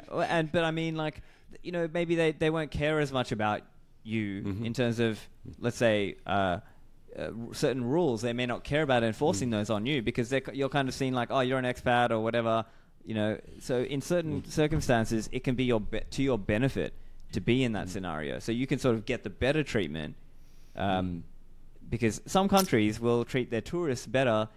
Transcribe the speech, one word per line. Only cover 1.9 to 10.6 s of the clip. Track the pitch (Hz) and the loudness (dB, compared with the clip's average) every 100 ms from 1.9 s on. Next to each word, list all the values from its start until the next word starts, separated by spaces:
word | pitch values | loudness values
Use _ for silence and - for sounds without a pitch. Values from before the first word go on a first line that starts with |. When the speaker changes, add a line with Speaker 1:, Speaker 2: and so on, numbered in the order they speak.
Speaker 1:
maybe | 175 170 | -2 0
they, | 170 160 | 2 2
they | 147 160 | 2 0
won't | 160 127 | 0 -2
care | - 147 156 | 0 2 2
as | 143 | 0
much | 131 120 | 0 -2
about | 107 107 104 - - - - | 0 0 0 -6 -20 -20 -16
you | 110 110 104 98 | -4 -2 -2 -4
Speaker 2:
Mm-hmm. | 101 98 | -4 -4
Speaker 1:
in | 117 | -4
terms | 117 120 113 | 0 0 2
of, | 113 104 - - 82 82 | 2 0 -8 -18 -16 -6
let's | 117 - | -4 2
say, | 117 107 98 - - | 4 4 0 -4 -2
uh, | 98 95 92 - - - - - - | 2 2 0 -6 -20 -20 -20 -16 -10
uh, | 78 107 117 | -8 -8 -8
r-, | |
certain | - 139 131 | -2 0 0
rules. | 117 160 165 110 | 0 2 2 0
They | 120 | -2
may | 120 123 | -2 -2
not | 110 | -4
care | - 143 | -2 0
about | 147 120 | 4 4
enforcing | 113 104 151 101 123 | 4 2 0 2 0
Speaker 2:
Mm. | |
Speaker 1:
those | 107 104 | 0 0
on | 104 120 | 0 0
you | 147 | 0
because | 113 127 117 | 0 -2 0
they're, | 135 - | 0 -2
you're | 131 | -2